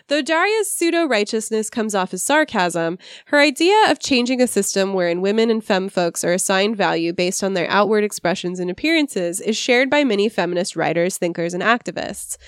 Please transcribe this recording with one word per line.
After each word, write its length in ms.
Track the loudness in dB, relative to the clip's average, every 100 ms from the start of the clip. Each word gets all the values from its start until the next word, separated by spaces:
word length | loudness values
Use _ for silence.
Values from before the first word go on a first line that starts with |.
| -4
Though 120 | -2
Daria's 520 | 0 0 0 0 -2 -2 0 2 2
pseudo-righteousness 640 | 0 0 -2 -2 -4 -4
comes 240 | -4 -2
off 200 | -2 -2
as 100 | -4
sarcasm, 760 | 0 2 2 0 0 0 -2 -4 -12 -20 0
her 120 | 4
idea 360 | 4 4 4 4 4
of 100 | 2
changing 420 | 0 0 2 2
a 60 | 2
system 460 | 0 -2 0 0
wherein 280 | 0 0 0
women 280 | 0 2 2
and 140 | 0
femme 260 | 0 0 0
folks 340 | 0 -2 0
are 100 | 0
assigned 420 | 0 0 2 2 0
value 340 | 0 0 -2
based 300 | 0 -2 -2
on 100 | -2
their 160 | -2 0
outward 340 | 2 2 2
expressions 560 | 0 -2 -2 -2 -4 -6
and 100 | -6
appearances 680 | -4 0 0 0 -2 -4 -4
is 140 | -2 -2
shared 320 | 2 2 2
by 140 | 2
many 260 | 2 2 0
feminist 460 | 0 -2 -2 -2 -2
writers, 420 | -2 0 -2 -2
thinkers, 360 | -4 -2 -4
and 80 | -2
activists. 760 | 0 0 -2 -8 -8 -10 -12 -14